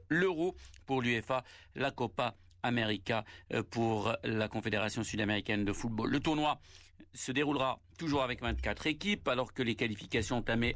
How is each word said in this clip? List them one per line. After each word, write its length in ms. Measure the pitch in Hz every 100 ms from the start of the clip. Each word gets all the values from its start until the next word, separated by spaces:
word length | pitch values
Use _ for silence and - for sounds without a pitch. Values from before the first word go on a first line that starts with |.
| -
l'Euro 460 | 160 190 156 180 - - - -
pour 160 | 131
l'uefa, 420 | 120 117 - 131 - - - -
la 160 | 135
Copa 440 | - 117 - 120 - - -
América, 600 | 123 120 110 101 - 113 - - -
euh, 100 | 117
pour 500 | 98 117 113 110 107 113
la 240 | 117 110 107
Confédération 560 | 110 110 104 107 120
sud-américaine 600 | 107 107 104 104 104 104 101
de 80 |
football. 360 | 98 120 110 117
Le 100 | 143
tournoi 400 | 165 151 151 139 - - - - -
se 180 | 127 -
déroulera 480 | 127 143 139 131 113 - -
toujours 240 | 165 143
avec 180 | 127 123
vingt-quatre 460 | 120 113 - 104 156
équipes, 400 | 151 190 208 147
alors 260 | 123 120
que 80 | -
les 140 | 117 110
qualifications 640 | 117 101 - 120 107 123
entamées 380 | 117 113 120